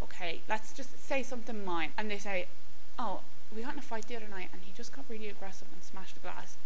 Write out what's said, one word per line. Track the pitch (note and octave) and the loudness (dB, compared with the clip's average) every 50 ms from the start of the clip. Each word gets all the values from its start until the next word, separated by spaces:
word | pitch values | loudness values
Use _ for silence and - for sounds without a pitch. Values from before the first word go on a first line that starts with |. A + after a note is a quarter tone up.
| F3 | -2
"Okay, | - - - F3+ E3+ E3 - - - | -2 -2 0 0 0 0 0 0 0
let's | A3 A3 - - - | 0 0 0 0 0
just | - C4+ B3+ - - - - | 0 0 0 0 0 0 0
say | D4 C4+ A#3+ | 0 0 0
something | - C4 A#3+ G#3+ - A#3 G#3+ G3+ | 0 0 0 0 -2 -2 0 0
mine," | F#3+ F3 E3+ D#3+ D3+ - - | 0 0 0 0 0 0 0
and | G#3+ G#3+ | 0 0
they | G#3 G3+ | 0 0
say, | - G#3 G3 F3+ F3 - - - - - - - - - - - | 0 0 0 0 0 0 0 0 0 0 0 0 0 0 0 0
"Oh, | B3 G#3+ F#3 - - - - - - - G#3+ | 0 0 0 0 0 0 0 0 0 0 0
we | A3 | 0
got | A3+ C4+ D4 | 0 0 0
in | C#4 | 0
a | B3+ | 0
fight | - A#3 A3 G#3+ - | 0 0 0 0 0
the | A#3+ | 0
other | A3+ A3 G#3 | 0 0 0
night | G3 F#3 F3+ E3+ | 0 0 0 0
and | - F#3 - | 0 0 0
he | - - | 0 0
just | - A#3 - - | 0 0 0 0
got | - C4+ - | 0 0 0
really | A#3 A3 G#3+ G#3+ | 0 0 0 0
aggressive | G3+ - G3 F#3+ F#3 - - - - | 0 0 0 0 0 0 0 0 0
and | - - | 0 0
smashed | - - F#3+ F#3 - - | 0 0 0 0 0 0
the | - | 0
glass." | - F3+ - - - - - - - | 0 0 0 0 0 0 0 0 0